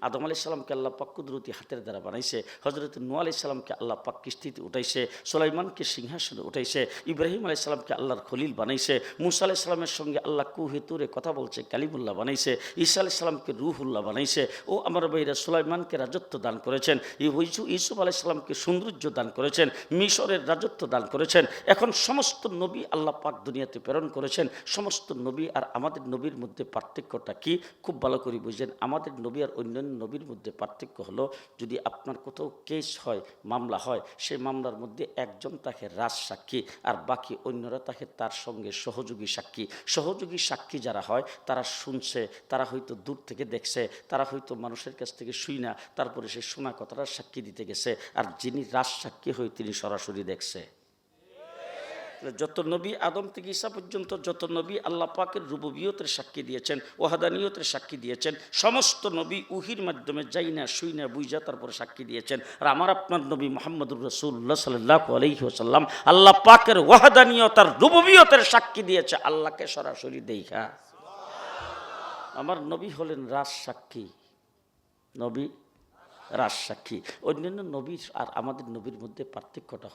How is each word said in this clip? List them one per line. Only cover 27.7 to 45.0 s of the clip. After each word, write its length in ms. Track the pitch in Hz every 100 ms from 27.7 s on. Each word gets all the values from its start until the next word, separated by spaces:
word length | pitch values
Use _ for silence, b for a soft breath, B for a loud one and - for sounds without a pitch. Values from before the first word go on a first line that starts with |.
| B
খুব 180 | - 135
ভালো 160 | 135 131
করে 220 | 127 117
বুঝেন। 300 | 117 107 131 -
আমাদের 340 | 120 156 151
নবী 300 | 131 120 135
আর 40 | 139 -
অন্যান্য 480 | 117 123 139 123
নবীর 180 | 110 143
মধ্যে 300 | 151 107 107
পার্থক্য 520 | - 104 - 127 -
হলো, 300 | 95 101 135 B B -
যদি 180 | 113 123 -
আপনার 320 | - - 117
কোথাও 340 | 135 - 151 - -
কেস 340 | 156 151 -
হয়, 220 | 123 104 B B 104
মামলা 320 | 120 117 98
হয়, 240 | 127 117 B -
সেই 200 | - 139
মামলার 400 | 131 135 127 110
মধ্যে 300 | 120 113 - -
একজন 420 | 123 - 143 147
তাকে 260 | 131 - 101 87
রাজ 160 | 117
সাক্ষী 520 | - - 104 - 127 B B
আর 120 | - 113
বাকি 420 | - 127 - 120
অন্যরা 360 | 127 120 117 127
তাকে 260 | 131 - 143
তার 240 | - 113
সঙ্গে 420 | - - 110 101
সহযোগী 540 | - - 113 113 110 104
সাক্ষী। 420 | - - - 104 B -
সহযোগী 520 | - 156 190 180 175
সাক্ষী 420 | - 135 - 143
যারা 220 | 117 101
হয়, 220 | 95 120 131 B -
তারা 180 | 127
শুনছে, 640 | 123 - - 131 - 127 107 B -
তারা 140 | 131
হয়তো 320 | 127 131 131 110
দূর 220 | 92 135 -
থেকে 180 | 123 110
দেখছে, 420 | 113 - 131 113 B -
তারা 140 | 135
হয়তো 320 | 135 135 - 120
মানুষের 380 | 117 117 131
কাছ 200 | -